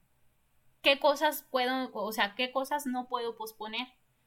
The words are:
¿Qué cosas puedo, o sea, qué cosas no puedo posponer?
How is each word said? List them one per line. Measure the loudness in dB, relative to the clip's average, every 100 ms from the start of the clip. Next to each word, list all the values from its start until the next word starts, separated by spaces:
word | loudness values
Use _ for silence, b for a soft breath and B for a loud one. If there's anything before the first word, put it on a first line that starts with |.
| _ _ _ _ _ _ _ _
¿Qué | 4 4
cosas | 4 4 2 0 -2
puedo, | 0 0 0 -4
o | -4 -4
sea, | 0 -2 0
qué | -2
cosas | -2 -2 -4 -2
no | -6 -4
puedo | -4 -4 -6
posponer? | -12 -10 -8 -6 -8 _ _ _